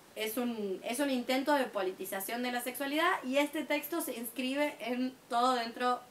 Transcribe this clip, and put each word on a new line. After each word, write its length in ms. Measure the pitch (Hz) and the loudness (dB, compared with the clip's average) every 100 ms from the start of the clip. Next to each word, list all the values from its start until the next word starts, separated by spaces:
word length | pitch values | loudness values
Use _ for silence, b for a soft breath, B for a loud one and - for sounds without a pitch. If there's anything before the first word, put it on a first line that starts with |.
| - - | -14 -6
es 200 | 214 247 | -2 0
un, 440 | 240 226 202 185 | -2 -2 -4 -4
es 160 | - 240 | -2 0
un 120 | 285 | 2
intento 420 | 254 240 262 277 | 2 2 0 4
de 120 | 285 233 | 2 2
politización 760 | 202 185 190 190 196 190 233 | 0 -2 -4 -6 -6 -4 -4
de 100 | 247 | -2
la 80 | 247 | -2
sexualidad 500 | 247 247 277 302 349 370 | -4 -4 -2 2 4 2
y 140 | 254 269 | 2 2
este 260 | 294 320 | 2 0
texto 380 | 262 294 294 330 | 0 -2 0 -2
se 140 | 285 233 | -2 -4
inscribe 600 | 240 - 254 269 294 - | -6 -4 -2 0 0 -2
en 360 | 220 247 254 - - | -4 -2 -2 -6 -2
todo 240 | 240 247 | 2 4
dentro 480 | 247 233 233 247 247 - | 4 0 0 2 2 -2